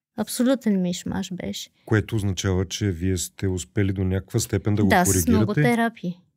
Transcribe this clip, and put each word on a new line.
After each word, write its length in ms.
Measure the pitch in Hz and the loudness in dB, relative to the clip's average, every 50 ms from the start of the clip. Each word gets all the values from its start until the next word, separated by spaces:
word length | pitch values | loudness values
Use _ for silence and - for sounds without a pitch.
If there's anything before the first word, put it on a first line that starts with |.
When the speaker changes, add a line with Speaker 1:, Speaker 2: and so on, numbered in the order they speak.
| _ _ _ | _ _ _
Speaker 1:
Абсолютен 640 | - 214 - - - 240 247 277 240 - 220 202 190 | -8 -8 -6 -2 0 2 2 2 2 0 0 0 0
мишмаш 520 | 180 175 175 - - 185 165 185 190 - 180 | 0 -2 -4 -4 -6 -6 -6 -6 -6 -6 -8
беше. 360 | 175 - 196 202 - - - _ _ _ | -8 -8 -8 -10 -10 -12 -16 _ _ _
Speaker 2:
Което 300 | - 113 107 92 - 117 | 0 2 2 2 0 -2
означава, 500 | 110 98 101 92 - - 98 92 90 95 | -2 -2 -2 -2 -2 0 0 2 0 0
че 260 | 95 - - 107 101 | -2 -4 -4 -2 -2
вие 260 | 90 80 87 95 92 | -2 -2 -2 -2 -2
сте 300 | 87 85 - _ - - | -2 -4 -6 _ -4 -4
успели 460 | 95 92 90 - - - 107 101 95 95 | -2 -2 -4 -6 -4 -2 0 0 0 0
до 100 | 95 95 | -2 -2
някаква 360 | 92 95 95 95 - - 117 | 0 -2 -2 -4 -4 -4 -4
степен 360 | - - - 98 - 107 104 | -2 0 -2 -2 0 0 2
да 80 | 101 104 | 2 4
го 60 | 98 | 4
Speaker 1:
Да, 140 | - 185 180 | 4 4 4
Speaker 2:
коригирате? 180 | 190 - - | 4 2 2
Speaker 1:
с 60 | - | 2
много 260 | 233 233 214 214 196 214 | 2 4 4 2 2 2
терапии. 640 | 233 247 240 240 226 233 233 233 - - 175 175 - _ _ _ | 2 2 2 2 2 0 -2 -2 -4 -8 -8 -8 -10 _ _ _